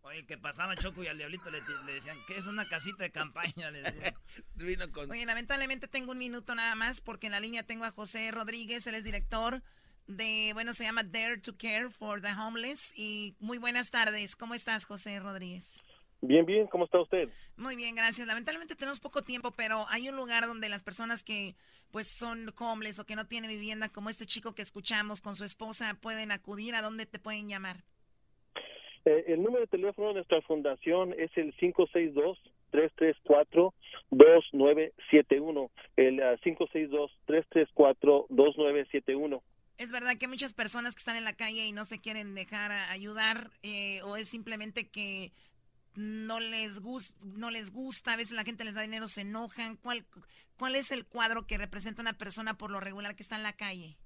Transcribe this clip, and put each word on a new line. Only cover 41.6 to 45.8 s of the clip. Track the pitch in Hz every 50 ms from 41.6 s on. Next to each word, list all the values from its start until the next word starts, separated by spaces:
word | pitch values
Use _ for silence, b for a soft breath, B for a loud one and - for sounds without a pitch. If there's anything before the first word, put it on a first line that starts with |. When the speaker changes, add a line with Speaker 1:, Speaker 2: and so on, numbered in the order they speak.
| 220
Speaker 3:
y | 214
no | 208 208 214
se | - 226 214
quieren | - 220 214 220 208 202 196
dejar, | 196 185 - 208 208 208 208
ah, | 208 202 190 175
ayudar, | 185 190 202 208 214 220 220 220 226 226 226 - _ _
eh, | - 208 214 202 202 196 196 190
o | 180 196 202 214
es | 214 -
simplemente | - 226 208 220 226 214 214 214 196 240 214 -
que | - 214 208 202 196 190 185 180 _ _ - _ _ _ _ _ _ _